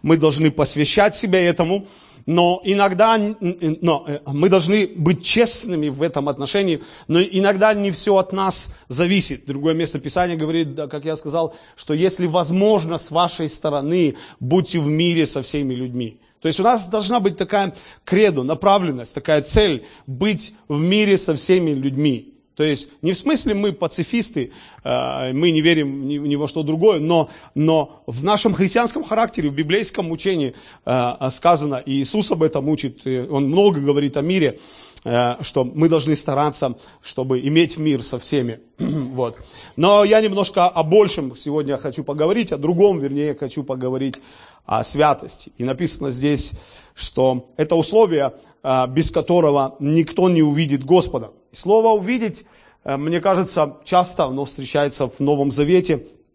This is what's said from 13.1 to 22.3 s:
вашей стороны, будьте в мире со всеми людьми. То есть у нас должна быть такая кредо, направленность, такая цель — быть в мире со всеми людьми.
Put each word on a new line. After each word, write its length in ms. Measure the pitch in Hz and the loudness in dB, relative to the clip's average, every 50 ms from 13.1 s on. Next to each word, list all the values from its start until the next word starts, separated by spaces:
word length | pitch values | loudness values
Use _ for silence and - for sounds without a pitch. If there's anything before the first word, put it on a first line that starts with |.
вашей 380 | 151 165 180 170 - - 165 147 | 0 0 0 0 -2 -6 -6 -6
стороны, 680 | - - - 156 147 143 135 151 170 185 170 143 - - - - - _ | -6 -4 -4 -4 -2 -2 -2 -2 0 2 2 0 -2 -6 -16 -20 -14 _
будьте 400 | 123 123 156 185 175 - - 170 | -2 2 2 2 2 0 -2 -2
в 80 | 147 | 0
мире 380 | 147 151 156 170 175 170 165 156 | 0 0 2 2 2 2 2 0
со 160 | 143 - 139 | 0 -2 -4
всеми 320 | 127 - - 147 143 131 127 | -6 -4 -4 -4 -4 -4 -4
людьми. 460 | 123 127 127 120 123 120 110 - _ _ _ _ _ | -6 -6 -6 -6 -6 -6 -8 -10 _ _ _ _ _
То 60 | - | -4
есть 120 | 165 156 - | -4 -2 2
у 40 | 190 | 2
нас 240 | 233 254 226 190 | 2 2 2 -2
должна 320 | 175 220 214 202 190 240 240 | -4 -4 -4 -2 0 -2 0
быть 180 | 190 202 196 | 0 0 -2
такая 380 | - 196 - - 202 196 180 - - - - - _ _ | -2 -4 -2 0 -2 -2 -2 -6 -12 -20 -20 -20 _ _
кредо, 400 | - 180 196 214 202 165 135 123 | 0 2 4 4 4 2 0 -2
направленность, 680 | 139 160 156 185 196 196 202 180 165 135 123 117 - - | -2 -4 2 4 4 4 4 2 -2 -4 -6 -10 -10 -12
такая 280 | 147 - - 156 147 | -8 0 2 2 2
цель — 440 | - - - 220 214 190 147 123 - - - - _ | 2 2 2 2 2 2 0 -2 -6 -14 -20 -20 _
быть 460 | - 131 123 190 214 208 - - - - _ _ | -14 -6 -2 0 0 0 -2 -6 -12 -14 _ _
в 140 | - 147 147 | -6 -2 -2
мире 360 | 160 175 196 214 214 202 196 | 2 2 2 2 4 4 2
со 180 | 185 - - 156 | 2 2 -2 -2
всеми 360 | 139 - - 185 185 170 156 | -2 2 2 2 2 2 0
людьми. 640 | 147 135 131 139 135 135 151 147 127 113 - - | -2 -2 -2 -4 -2 0 0 0 0 -2 -6 -16